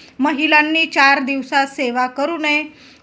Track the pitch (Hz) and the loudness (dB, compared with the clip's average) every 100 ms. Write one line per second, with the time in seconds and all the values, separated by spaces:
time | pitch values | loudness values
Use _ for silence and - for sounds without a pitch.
0 | - - 269 277 311 302 302 320 320 - | -18 -2 -2 0 2 2 2 0 -2 2
1 | 277 277 269 277 262 285 269 - 262 240 | 4 4 0 -4 -2 -2 -2 -2 -4 -2
2 | 254 254 294 339 302 294 302 - - _ | -4 -2 -4 -2 -2 -2 -4 -12 -20 _